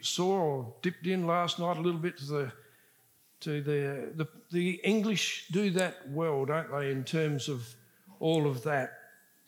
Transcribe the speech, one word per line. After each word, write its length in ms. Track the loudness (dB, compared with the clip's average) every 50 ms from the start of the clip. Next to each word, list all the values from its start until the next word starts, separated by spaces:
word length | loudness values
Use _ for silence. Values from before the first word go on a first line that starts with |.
saw 320 | -4 -4 0 0 2 2
or 420 | 4 4 2 2 0 -2 -4 -6 -8 -4
dipped 240 | -4 -4 -2 -2 -2
in 200 | 0 0 2 2
last 340 | 2 2 2 2 0 0 0
night 160 | 0 0 0
a 40 | 2
little 200 | 2 0 2 2
bit 160 | -2 -4 -4 -6
to 60 | -6
the, 280 | -4 -2 -2 -2 -4 -6 -12 -20 -20 _ _ _ _ _ _ _ _ _ _ _ _ _ -10
to 220 | -6 -4 -4 -2
the, 500 | 0 0 0 0 0 -2 -4 -4 -6 -6 -4
the, 100 | -4 -4 -6 -6 -16 -10 -2
the 200 | 0 0 2 2 0 0 2
English 600 | 4 4 4 4 2 2 0 0 -2 -4 -6 -6 -2
do 200 | 0 2 2 4
that 380 | 4 2 2 0 -2 -8 -10 -6
well, 360 | -2 -2 0 0 2 0 0
don't 260 | 0 0 -2 -2 -2
they, 180 | -4 -4 -2 -2
in 140 | -2 -2 -2
terms 440 | 0 0 2 2 2 0 -2 -2 -4
of 180 | -4 -6 -6 -10 -14 -20 -20 _ _ _ _ -20 -8 -2
all 260 | 0 2 4 4 4
of 160 | 2 2 0 -2
that? 340 | 0 0 0 -2 -2 -8 -16 -20 -20 -20 -20 _ _ _ _ _